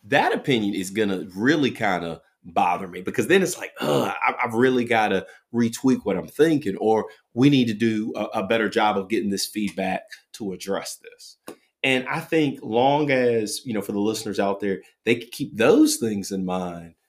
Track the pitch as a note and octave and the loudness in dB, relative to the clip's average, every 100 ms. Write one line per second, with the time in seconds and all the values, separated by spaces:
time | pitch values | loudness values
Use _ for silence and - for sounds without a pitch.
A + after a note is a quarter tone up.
0 | G#2 C#3 D4+ A4+ - B2 G2+ G2+ F#2 G2 | 2 2 2 0 0 0 0 -2 -4 -2
1 | G#2 F#2 D#2+ F#2 A#2 D#3+ C3 - A2 F2+ | 0 -2 -6 -2 2 4 2 0 -2 -2
2 | E2+ D#2+ _ _ F2+ E2+ F2 F2 F#2 F#2 | -4 -10 _ _ -6 0 0 0 -6 -10
3 | F#2 G#2 A2+ F#3+ F3+ - - - D3 D3 | -6 -4 2 2 2 -4 -12 -6 0 0
4 | - - B2 C3 A#2+ A2+ C3 B2+ A2+ A2+ | 0 -2 -4 -2 -2 2 4 4 2 2
5 | G#2+ F#2+ - - _ A#2 A#2 A#2 C3 B2 | 2 0 -4 -20 _ 0 0 0 0 0
6 | G#2 F#2 - - D#3+ D3+ G2+ F#2+ G#2+ A2 | 0 -4 -6 2 4 4 -2 -2 2 2
7 | G#2 - _ A#2 C#3 C#3+ A#2 G#2 A2+ A2 | 0 -12 _ 2 4 6 2 2 0 0
8 | A2 - G#2+ A2 G2 A2+ G#2+ A2 G#2+ G2+ | -4 -6 -4 -4 0 0 2 2 2 2
9 | F#2+ G#2+ G2+ G2 - G#2+ G2+ F#2+ F#2 - | -2 -2 -2 -4 -4 -4 -6 -4 -4 -4
10 | - - _ - G#2 F2+ F#2+ F#2+ - - | -8 -20 _ -10 -10 -8 -6 -6 -6 -14
11 | - - - - - - _ _ C3+ C3 | -18 -20 -20 -20 -20 -20 _ _ 0 0
12 | B2+ D#3 E3 D#3+ D3 - - A2+ C3+ D3 | -2 -6 0 2 2 -2 -2 2 4 2
13 | D3 C3 B2 A#2 G#2 - C3 G#2+ G2 G#2 | 2 2 2 2 -2 -6 -6 -6 -4 -2
14 | G#2 A2 A2 F#2+ G2+ G2 G2+ F#2 - _ | -2 -2 -4 -2 -2 -2 -2 -4 -8 _
15 | - A#2+ - - A#2+ G2+ A#2 A#3 D#4 - | -2 -2 -2 -12 -10 2 6 6 6 2
16 | A2+ G2+ F#2 F#2+ F#2 F#2 F2+ F2 E2+ E2 | -2 -4 -4 -6 -4 -4 -4 -8 -16 _